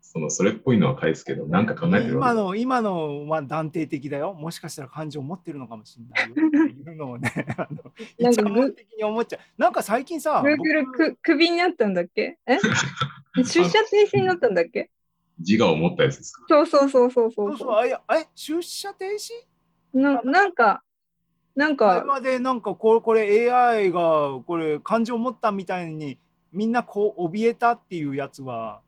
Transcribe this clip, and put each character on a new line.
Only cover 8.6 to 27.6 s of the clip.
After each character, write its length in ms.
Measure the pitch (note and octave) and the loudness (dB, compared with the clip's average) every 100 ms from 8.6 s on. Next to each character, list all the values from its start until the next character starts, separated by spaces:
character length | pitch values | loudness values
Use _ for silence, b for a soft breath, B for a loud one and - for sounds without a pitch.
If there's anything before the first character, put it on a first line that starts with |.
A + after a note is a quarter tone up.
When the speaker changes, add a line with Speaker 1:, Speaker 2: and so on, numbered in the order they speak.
Speaker 2:
番 140 | C4+ | 0
的 220 | - _ A3 | -2 _ -6
に 60 | |
思 180 | G#3+ A3+ | -4 -2
っ 40 | |
ち 100 | A3+ | -4
ゃ 40 | - | -8
う。 220 | _ - | _ 0
な 100 | D#4+ | 2
ん 20 | |
か 100 | - | 2
最 220 | G#3+ A3+ | 0 -2
近 160 | C4 E4 | -2 -6
さ、 200 | D#4 C#4 | 0 2
Speaker 3:
Google 440 | C#4 D4+ D#4+ D#4 | 2 2 2 0
く-、 240 | C4 B3+ D#4+ | 0 0 0
Speaker 2:
僕 60 | - | 0
Speaker 3:
ク 200 | - D4 | 0 4
ビ 140 | E4 | 4
に 60 | E4+ | 2
な 120 | F4+ | 0
っ 40 | |
た 160 | F#4 G#3 | 2 0
ん 60 | |
だ 80 | F#3 | 0
っ 40 | F3 | -2
け？ 240 | - - E4+ - | -4 -4 -6 0
え？ 120 | C#4+ - - - - | 0 2 0 -4 -6
Speaker 1:
<laughs> 440 | - - _ - | -8 -8 _ -2
Speaker 3:
出 20 | |
社 260 | B3+ E4+ F4+ G#4+ A4+ | 2 2 4 2 2
停 160 | G#4 G#4 | 2 4
止 140 | G4+ | 4
に 60 | F#4 | 2
な 80 | |
っ 40 | F4+ | 2
た 100 | - | 2
ん 60 | |
だ 80 | F3 | 2
っ 40 | E3+ | -2
け？ 200 | - - _ _ _ _ - | -4 -10 _ _ _ _ -12
Speaker 1:
自 200 | E2+ G#2+ | 0 4
我 120 | G2+ | 4
を 40 | D#2 | 4
持 120 | F3 | 0
っ 80 | - | 2
た 80 | |
や 80 | D3+ | 0
つ 60 | - | 0
で 40 | |
す 100 | - - | -16 -20
か？ 80 | - | 2
Speaker 3:
そ 140 | D4+ | 4
う 40 | E4 | 6
そ 200 | D4+ C#4 | 4 4
う 20 | |
そ 180 | C4+ B3 | 4 4
う 40 | |
そ 160 | B3 A3+ | 2 0
う 60 | |
そ 140 | A3+ G3+ | 0 -4
う。 40 | |
Speaker 2:
そ 40 | B3+ | -4
う 20 | |
そ 160 | C4+ | -2
う、 20 | G#3+ | 0
あ、 80 | |
い 60 | B3+ | 0
や、 100 | A#3+ - | -4 -2
え？ 160 | D#4+ D#4 - | -2 -2 -16
出 260 | - D#4+ | -6 -6
社 320 | E4+ - G4+ | -6 -10 -12
停 200 | G4+ F#4+ | -10 -8
止？ 840 | G#4 - A#4 _ _ _ _ _ C4 | -8 -10 -16 _ _ _ _ _ 0
Speaker 3:
な-、 240 | C#4 C#4 | 2 2
な 220 | B3 E4 | 0 2
ん 80 | G4 | 2
か、 320 | - A3+ - _ _ _ _ _ _ _ - | 2 2 2 _ _ _ _ _ _ _ -2
な 140 | D4+ | 0
ん 60 | C#4 | 4
か 260 | G#3+ F3 | 4 4
Speaker 2:
会 40 | - | 0
話 140 | C#4 | -2
で 180 | B3+ B3+ | 0 -2
な 140 | B3+ | 0
ん 80 | B3+ | -2
か 160 | G#3 F#3 | -4 0
こ 180 | A3 | 4
れ、 60 | A3+ | 4
こ 140 | A3+ | 4
れ 300 | A3 G#3 G#3 A#3+ | 2 4 4 4
エ 40 | |
ー 160 | B3 B3 | 4 4
ア 140 | A3 | 4
イ 100 | G3 | 2
が 500 | F3 E3 D#3 C#3+ C3 A#2 | 2 2 4 2 -4 -6
こ 120 | E3+ | -4
れ 200 | D#3+ D3 | -2 -4
感 240 | - A3+ | 0 0
情 160 | A#3 A#3+ | 0 -2
持 120 | B3 | -4
っ 40 | A#3+ | -2
た 140 | - | -2
み 160 | G3 F3+ | -2 -6
た 160 | F#3 | -6
い 100 | E3+ | -6
に 260 | D#3 D3 B2 _ _ _ | -8 -10 -12 _ _ _
み 140 | E3+ A3 | -4 -2
ん 60 | |
な 120 | A#3+ | -2
こ 320 | A3+ G#3 G#3 - | -2 -2 -2 -2
う 80 | E3+ | -6
怯 240 | G3+ A3+ | 0 -2
え 40 | |
た 180 | A#3 | 2